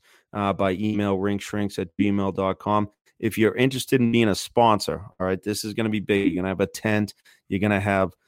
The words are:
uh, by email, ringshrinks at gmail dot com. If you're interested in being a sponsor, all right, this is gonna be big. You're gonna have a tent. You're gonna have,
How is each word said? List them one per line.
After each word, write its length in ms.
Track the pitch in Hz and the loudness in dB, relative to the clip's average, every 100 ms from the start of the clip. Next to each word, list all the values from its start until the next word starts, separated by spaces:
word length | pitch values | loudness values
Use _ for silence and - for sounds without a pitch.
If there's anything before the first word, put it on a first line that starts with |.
| _ _ _ | _ _ _
uh, 180 | 104 101 | -4 -2
by 220 | 85 98 | 0 0
email, 440 | 92 107 104 104 98 | 0 -2 -2 0 0
ringshrinks 640 | 101 101 - 104 101 - | -2 -4 -4 -4 -4 -6
at 160 | 90 - | -4 0
gmail 380 | 101 101 98 90 | 0 0 -2 -2
dot 240 | 95 95 | -2 -2
com. 300 | 104 104 104 _ _ _ | -2 0 -2 _ _ _
If 180 | 113 104 | -4 2
you're 180 | 110 - | 2 4
interested 460 | 131 131 - 135 | 0 0 0 2
in 100 | 117 | 4
being 160 | 117 110 | 4 4
a 80 | 92 | 2
sponsor, 680 | - - 117 104 - 78 98 - | 0 4 4 4 0 -6 -8 -6
all 80 | 92 | -2
right, 160 | 95 | -2
this 220 | 104 104 | -4 -6
is 100 | 110 | -6
gonna 140 | 104 110 | -4 -2
be 140 | 107 | -2
big. 280 | 95 101 98 | 0 0 0
You're 80 | 87 | 0
gonna 80 | 95 | -2
have 100 | 95 | -2
a 80 | 98 | -2
tent. 460 | - 110 107 104 - _ _ - | -2 -2 0 -2 -6 _ _ -6
You're 140 | 98 | -2
gonna 180 | 104 98 | 2 2
have, 320 | 101 98 95 - | 2 0 0 -4